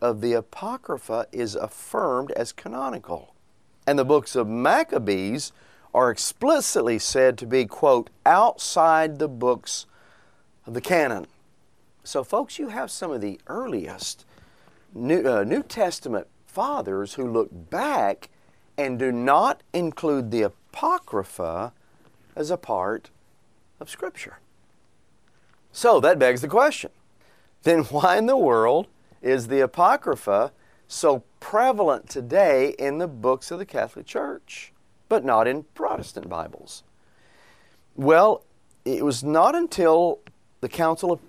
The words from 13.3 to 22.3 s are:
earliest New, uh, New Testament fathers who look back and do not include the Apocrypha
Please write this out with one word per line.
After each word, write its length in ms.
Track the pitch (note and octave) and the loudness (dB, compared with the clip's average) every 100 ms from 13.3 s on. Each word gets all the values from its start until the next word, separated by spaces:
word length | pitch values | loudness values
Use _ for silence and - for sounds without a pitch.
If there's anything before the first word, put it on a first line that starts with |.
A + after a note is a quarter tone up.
| F#2+ - | -10 -10
earliest 800 | F3 B3+ C3 D#2 F#2 - - _ _ - _ _ _ _ | -10 -6 -8 -8 -10 -12 -12 _ _ -20 _ _ _ _
New, 340 | F3 A#2+ E3+ B2 | -8 -2 0 2
uh, 160 | A#2 | 0
New 200 | G2+ G3+ | 0 -4
Testament 640 | C#4 - F#3+ - C#3 G#2+ - _ _ | -4 -2 -2 -2 -6 -8 -8 _ _
fathers 680 | - A#3+ C#4+ - G2 G2+ - | -6 -4 -4 -6 -6 -6 -8
who 160 | B2+ | -4
look 180 | A2+ G#2+ | -2 -2
back 800 | F2 E2 E3 G#3+ B3+ G#2 G2 - _ _ _ _ - | -6 -10 -6 -2 0 -2 -2 -10 _ _ _ _ -6
and 220 | C#3 B2 | -4 -2
do 120 | C3 | -2
not 520 | B2 B2 D3 A3+ - _ | 0 2 2 2 -2 _
include 560 | E3+ E3+ - E3 C#3+ A#2+ | -6 -4 -4 -2 -2 -2
the 140 | A#2 | -2
Apocrypha 1300 | G#2 - _ - D4+ F4+ - G#2 F#2+ - E2+ E2+ A2+ - _ _ _ _ _ | -2 -4 _ -6 -2 -2 -4 -6 -6 -8 -8 -6 -8 -12 _ _ _ _ _